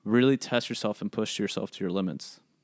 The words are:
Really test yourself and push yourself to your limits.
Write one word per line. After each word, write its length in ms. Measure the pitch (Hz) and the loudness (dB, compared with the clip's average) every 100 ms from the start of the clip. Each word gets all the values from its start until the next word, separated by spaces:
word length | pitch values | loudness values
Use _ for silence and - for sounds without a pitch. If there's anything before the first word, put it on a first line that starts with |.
Really 320 | 101 117 131 131 | 2 4 6 4
test 320 | - 120 - | 2 0 0
yourself 320 | 117 107 - | -2 -2 -2
and 100 | 104 | -4
push 280 | - 107 - | -2 -2 -2
yourself 320 | 101 - 101 | -2 -2 -6
to 80 | - | -4
your 60 | 95 | -2
limits. 500 | 98 92 67 - - _ _ | 0 -2 -4 -10 -18 _ _